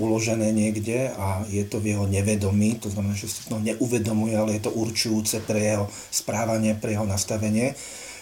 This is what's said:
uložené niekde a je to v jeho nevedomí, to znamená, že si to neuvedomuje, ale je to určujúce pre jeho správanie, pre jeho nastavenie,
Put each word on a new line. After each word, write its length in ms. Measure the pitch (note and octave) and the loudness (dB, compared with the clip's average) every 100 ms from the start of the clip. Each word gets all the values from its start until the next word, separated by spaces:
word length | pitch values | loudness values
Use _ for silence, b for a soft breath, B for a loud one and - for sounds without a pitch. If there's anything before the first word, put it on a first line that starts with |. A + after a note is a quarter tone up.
uložené 480 | A2 A2 A2 A2 A2 | 0 2 2 2 2
niekde 640 | A2 G#2+ G#2+ A2 B2 C3 | 4 2 0 0 0 -2
a 320 | - G2 F#2+ G2+ | -2 -2 -2 -2
je 160 | G2+ | -2
to 160 | G2+ A#2 | -2 -2
v 160 | G#2 | 0
jeho 160 | G2+ G2+ | 0 2
nevedomí, 720 | G2 G2+ G#2 G2 G#2 G#2+ A#2 | 2 2 2 2 4 4 2
to 80 | G#2+ | -4
znamená, 240 | G2+ G2+ | -2 -2
že 160 | G2+ A2 | -2 -6
si 160 | - - | -8 -6
to 160 | A2+ | -4
neuvedomuje, 720 | A2 A2 B2 A#2+ G#2+ G#2+ A2 | -2 0 0 0 2 0 2
ale 240 | G#2+ G#2+ G#2+ | 2 2 0
je 80 | A#2 | -2
to 80 | |
určujúce 720 | A2 A2+ - A#2 A2 G#2+ A2 - | -2 -2 0 0 0 0 -2 0
pre 160 | G#2+ | 0
jeho 240 | G#2+ G#2+ G2+ B B | 2 2 -2 B B
správanie, 640 | - - G#2+ A2+ A2 A2 | -6 -2 -2 0 2 2
pre 240 | G#2+ A2+ G#2+ | 0 0 -2
jeho 80 | G#2+ | 0
nastavenie, 720 | F#2+ - G#2+ G#2+ G#2+ B2+ C#3 B B B B | -2 -2 -2 2 2 0 -2 B B B B